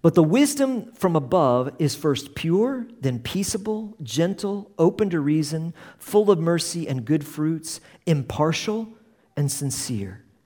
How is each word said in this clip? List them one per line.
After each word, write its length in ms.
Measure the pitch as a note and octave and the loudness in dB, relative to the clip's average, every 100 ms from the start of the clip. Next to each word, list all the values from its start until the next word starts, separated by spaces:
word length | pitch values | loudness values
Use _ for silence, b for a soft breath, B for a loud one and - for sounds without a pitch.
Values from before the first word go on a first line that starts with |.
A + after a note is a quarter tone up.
But 140 | E3 E3+ | 6 6
the 80 | |
wisdom 680 | D#3 A3+ C#4+ C#4+ C4+ B3+ - | 6 6 4 2 0 0 -8
from 240 | - F#3 D#3+ | -2 0 0
above 580 | B2+ F3+ C#3 B2 C3 - | 2 2 4 2 0 -2
is 160 | D3+ - | -2 0
first 380 | D#3 C#3 - | -2 -2 -6
pure, 540 | - E3 F3+ B3 C4 A#3 - | -6 0 2 0 -2 -10 -6
then 180 | C3+ A#2+ | -4 -4
peaceable, 760 | A#2 F#3 G3 G#3 G#3+ G#3+ G#3+ - | -6 -4 -4 -4 -6 -6 -8 -12
gentle, 720 | A#2+ A#2+ E3+ G3 G3+ G3+ G3+ - | -6 -2 0 -2 -6 -6 -10 2
open 300 | E3+ G#3 G#3 | 2 4 0
to 100 | E3+ | 0
reason, 540 | C#3+ D#3 C#3+ D#3+ E3 B B B | 2 0 0 -4 -6 B B B
full 340 | - G#3 G#3 | 2 4 6
of 80 | F3+ | 4
mercy 480 | E3 E3+ - E3+ D#3+ | 2 0 -2 -6 -4
and 180 | C3 A2+ | -4 0
good 220 | D#3 C#3+ | 0 0
fruits, 540 | - D#3 D#3+ D#3 - b b - | -4 -2 -2 -6 -14 b b 0
impartial 880 | D3+ A#2+ - D#3 D#3+ - A3 A3 b b b b - | 0 0 0 0 0 -4 -4 -6 b b b b -4
and 160 | C#3+ | -2
sincere. 720 | - C#3 - - A2+ F#2+ F#2 _ _ | -2 -6 -6 -6 -6 -8 -12 _ _